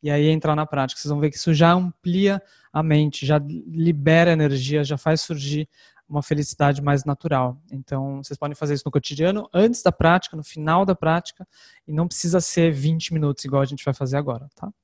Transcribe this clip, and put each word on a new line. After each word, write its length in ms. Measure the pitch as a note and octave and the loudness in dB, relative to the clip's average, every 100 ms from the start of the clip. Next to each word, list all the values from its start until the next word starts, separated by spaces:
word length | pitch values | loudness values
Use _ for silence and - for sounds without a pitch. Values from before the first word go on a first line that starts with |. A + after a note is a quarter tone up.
e 80 | D3 | 0
aí 180 | D3 D3+ | 2 4
entrar 280 | D#3+ D#3 D3+ | 2 0 -2
na 100 | D3+ | -2
prática. 360 | C#3+ C3 - | -2 -4 -6
Vocês 80 | D3 | -6
vão 100 | C#3+ | -2
ver 120 | D3+ | -2
que 60 | - | -2
isso 160 | - | 0
já 200 | D3+ E3+ | 4 6
amplia 680 | F3+ F3+ - F3+ F3+ G3 G3 - _ _ | 4 0 -4 -4 0 2 0 -8 _ _
a 120 | D3+ | -4
mente, 420 | D#3+ D3+ D3+ - C3+ | 2 4 2 -2 0
já 140 | D3+ | 0
libera 920 | C#3+ E3 - D#3+ E3 D3+ C#3 D#3+ E3+ | 0 -12 -10 -2 0 2 4 4 6
energia, 520 | D#3+ D3 C3+ C3 D3 | 4 2 0 0 -2
já 140 | C#3+ D3 | -2 -2
faz 240 | - D#3+ | 0 0
surgir 460 | - D#3 C#3 D3+ D3+ _ _ _ _ | -2 -8 -4 -6 -6 _ _ _ _
uma 160 | D3 | -6
felicidade 580 | - D3 D3 - C#3+ C#3+ | -2 -2 -4 0 2 2
mais 220 | C#3+ C#3+ | 0 0
natural. 580 | D3 C#3+ E3+ C#3 B2+ C3+ _ | 0 -6 -2 0 -2 -6 _
Então, 520 | C3+ C3 C3+ C#3 C#3 | -14 -8 -6 -6 -10
vocês 140 | C#3 C#3 | -12 -10
podem 180 | D3 D3 | -10 -6
fazer 200 | D3 C#3+ | -4 -4
isso 80 | - | -2
no 60 | |
cotidiano, 580 | D3 - C#3+ E3+ G3+ - | -4 -4 -2 -2 -2 -2
antes 300 | F3+ A3 A#3+ | 2 2 4
da 80 | F#3 | 0
prática, 460 | - E3 F3+ - D#3+ | 2 4 4 0 -14
no 60 | |
final 420 | D3 D#3+ D3+ E3+ G3 | -14 -8 0 2 2
da 100 | F3+ | 0
prática, 520 | D#3+ E3 - - F#3 _ _ _ - | 0 0 -4 -20 -20 _ _ _ -8
e 40 | |
não 160 | D3+ F3 | -4 -2
precisa 320 | - F3 F3+ | -2 0 0
ser 320 | E3 - E3 | 0 2 2
vinte 420 | C#3+ D3 D#3+ - | 2 0 0 -2
minutos, 300 | D#3+ D3 C#3 | -2 -2 -2
igual 180 | C#3 C#3 | -2 0
a 40 | C#3 | 0
gente 180 | C#3 | -4
vai 100 | - | -6
fazer 220 | C3 C3 C#3 | -4 -2 -4
agora, 320 | C#3+ A#2 C#3+ _ | -4 -8 -10 _
tá? 160 | G3 - | -16 -16